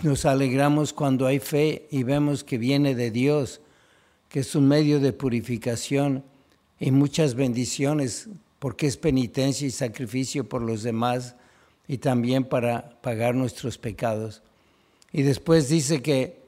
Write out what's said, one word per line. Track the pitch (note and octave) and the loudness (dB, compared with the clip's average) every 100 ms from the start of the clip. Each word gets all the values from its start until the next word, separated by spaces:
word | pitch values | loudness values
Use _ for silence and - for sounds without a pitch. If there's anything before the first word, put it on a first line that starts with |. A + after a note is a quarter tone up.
nos | D#3 C3+ | 0 2
alegramos | D3+ C3+ C3+ C3+ C#3+ D3 D3 | 2 2 2 2 2 2 0
cuando | - C#3+ B2+ C3 | -2 0 2 2
hay | C#3 | 0
fe | - D3 D#3 D3 - | 0 0 0 0 -6
y | C#3 | -4
vemos | B2 C#3+ D3 C#3 | 0 0 0 -2
que | - B2 | -4 -4
viene | A#2+ C#3 C#3+ | 0 2 2
de | B2 A#2+ | 0 -2
Dios, | A2+ C#3 D3+ B2 - - _ _ _ _ _ _ | 0 2 2 -2 -8 -20 _ _ _ _ _ _
que | C#3+ | -6
es | B2 | -2
un | D3+ C#3 | 4 6
medio | D3+ D3 D3 | 6 4 4
de | C3+ | 2
purificación | A2 C3+ A#2 A#2 A#2 B2 A2+ - C#3 C#3+ C3+ - _ _ _ _ _ | 0 -2 -2 -2 -4 -4 -4 -2 0 0 -2 -6 _ _ _ _ _
y | C3+ | 2
muchas | C3+ C#3+ - D3+ | 4 4 2 0
bendiciones, | A#2 C3 A#2 A#2+ - C#3 D3+ B2+ - - G3 - _ | 2 0 0 -4 -2 -2 0 -2 -6 -12 -18 -20 _
porque | C3 - D3 | -10 -2 -2
es | - | 0
penitencia | D#3+ C3 A#2+ C3+ C3+ C3 C#3+ | 0 0 0 -2 -2 -2 -4
y | |
sacrificio | - B2+ G#2 A#2 C3 C3 C#3+ A#2+ | -4 -6 -6 -6 -6 -4 -6 -4
por | B2+ | -4
los | A2+ A2 | -4 -4
demás | A#2 A2+ B2 B2+ B2 - _ _ _ _ - | -4 -2 -2 -2 -6 -16 _ _ _ _ -10
y | B2+ | -4
también | C#3 B2 A#2+ C3 | 0 2 2 0
para | C3 C3+ A#2+ A#2 - - | 0 0 0 -2 -6 -10
pagar | B2+ A2 A#2+ | -6 -2 0
nuestros | B2 B2 - B2+ - | 0 -2 -4 -8 -8
pecados. | A#2 F#2+ A#2 A2 A2 - _ _ _ _ _ _ _ | -10 -4 -4 -4 -6 -12 _ _ _ _ _ _ _
Y | E3 | 0
después | C#3 B2+ - E3 C3 | 2 2 4 4 4
dice | E3 C3+ D3+ | 2 2 -2
que | B2 C3 B2+ - | 0 0 0 -8